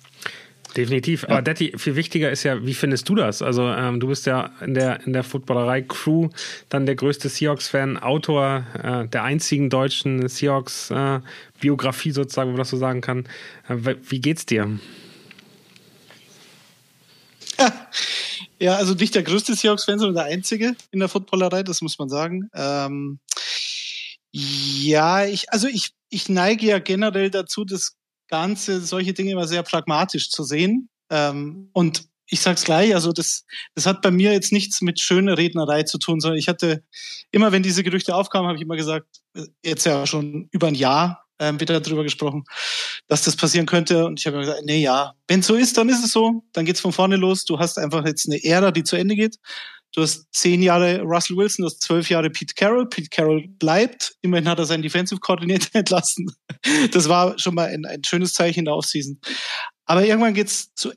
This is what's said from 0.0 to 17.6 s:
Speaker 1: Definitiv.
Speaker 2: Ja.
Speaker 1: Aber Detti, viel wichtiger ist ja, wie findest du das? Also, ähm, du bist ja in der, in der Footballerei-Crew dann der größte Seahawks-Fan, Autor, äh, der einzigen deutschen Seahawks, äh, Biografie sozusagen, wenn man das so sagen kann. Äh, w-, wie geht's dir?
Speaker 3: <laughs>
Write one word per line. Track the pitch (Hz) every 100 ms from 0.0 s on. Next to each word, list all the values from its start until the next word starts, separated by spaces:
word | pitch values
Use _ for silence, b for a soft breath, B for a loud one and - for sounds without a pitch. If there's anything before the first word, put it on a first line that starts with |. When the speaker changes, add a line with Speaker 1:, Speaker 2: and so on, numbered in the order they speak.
| - B B B B B - -
Speaker 1:
Definitiv. | 120 131 143 156
Speaker 2:
Ja. | -
Speaker 1:
Aber | 135
Detti, | 127 160 156 113
viel | -
wichtiger | 139 165 170 151
ist | 131
ja, | 147 127 123
wie |
findest | 131 143 131 -
du |
das? | 202 120 101
Also, | 127 123 123
ähm, | 117 127 120
du | 131
bist | 139 -
ja | 127 104 -
in | -
der, | - 131 180 -
in |
der | 131
Footballerei-Crew | 127 139 - 123 120 131 131 - - 160 165 B B B B
dann | 139
der | 135 131
größte | 135 143 143
Seahawks-Fan, | - 151 139 - 143 135 131
Autor, | 123 151 156 147 135 135 123 -
äh, | - 123 117
der | 120
einzigen | 113 147 - 143 139
deutschen | 131 135 - 139 131 123
Seahawks, | - 143 139 131 - -
äh, | 131 139 135 131 B B _
Biografie | 143 139 131 127 156
sozusagen, | 139 135 - 131
wenn |
man | 123
das | 127
so | 127
sagen | 131 127
kann. | 123 127 123 B B B -
Äh, | 120
w-, | 123 127 -
wie | 135
geht's | 131 160 -
dir? | 110 104 107 B B B B B - - _ _ - _ _ _ - - - - - _ _ _ _ _ _ _ _ -
Speaker 3:
<laughs> | -